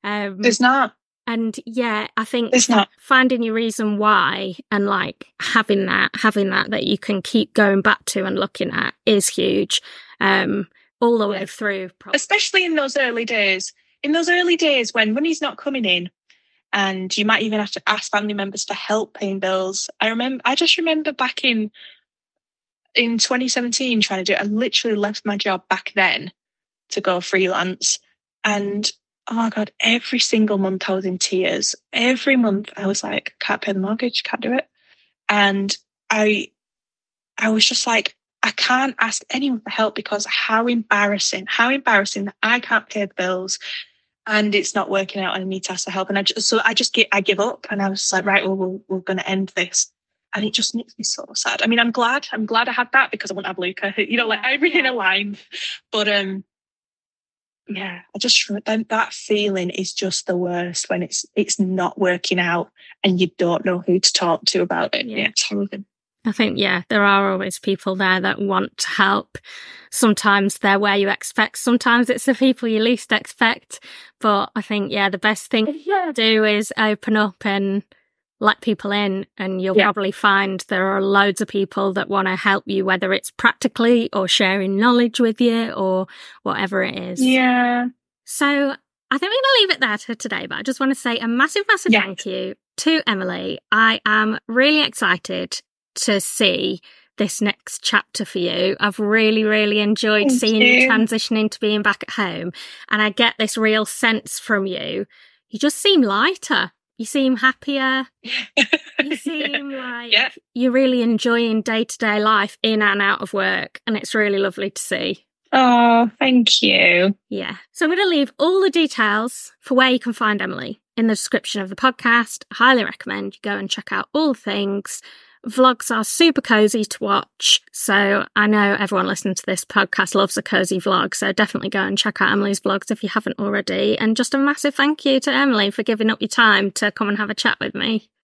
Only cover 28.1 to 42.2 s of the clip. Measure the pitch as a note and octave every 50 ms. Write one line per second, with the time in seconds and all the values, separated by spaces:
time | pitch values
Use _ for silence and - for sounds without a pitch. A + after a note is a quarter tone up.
28.1 | _ _ _ _ _ _ - G#3+ G#3 G3+ G3+ G3+ G3+ G#3 G#3+ - - _ _ _
29.1 | _ _ _ - A3+ A3+ A3+ A3+ - - G#3+ G3+ _ _ - A3+ A#3 A#3+ - -
30.1 | - A#3+ - - - A3 G#3+ G#3 G#3 G3 F#3+ F#3+ F#3+ F#3 - - F#3+ F#3+ F#3+ F#3
31.1 | F#3 F3+ - - G3 F#3 F#3 - - - - - - _ _ _ - - A#3 B3
32.1 | C4 B3 - C#4 C4+ B3+ A#3 A3 G3 G3 G#3+ - - - G3 F#3+ G3+ - - G3+
33.1 | G#3 G3+ - - _ _ - - G3+ - - G#3 G3 F#3+ F#3 G3 G#3+ A3+ B3+ A#3+
34.1 | - - - - - - A#3 A#3 A#3+ C4 - _ _ _ _ _ _ _ _ _
35.1 | _ _ _ - G#3 G#3 G3+ G3 G3 G3 G3 G3 - - _ _ _ _ _ _
36.1 | A3 A3 G#3+ G#3+ G#3+ G3+ - - _ _ _ _ _ _ _ _ _ _ _ _
37.1 | _ _ _ _ _ - A3 A3 A3 A3 G#3+ - B3+ - - A#3+ A#3 A3 - -
38.1 | - _ _ _ _ _ - A3+ - - - - B3+ B3+ C4 C4+ B3 - A3+ A3+
39.1 | - - - _ - B3+ C#4 C#4 B3+ A3 _ - - - A3 G#3+ - - G3+ -
40.1 | G#3+ G#3 G#3 - - - - - A3 A3 A#3 B3 A#3+ A#3 G#3+ _ G#3+ G3+ G#3 G3+
41.1 | G#3 G3+ - - - F#3+ F#3+ - - - A#3 B3 C4+ C#4 C4+ - A3+ G3+ G3 G3+
42.1 | - G#3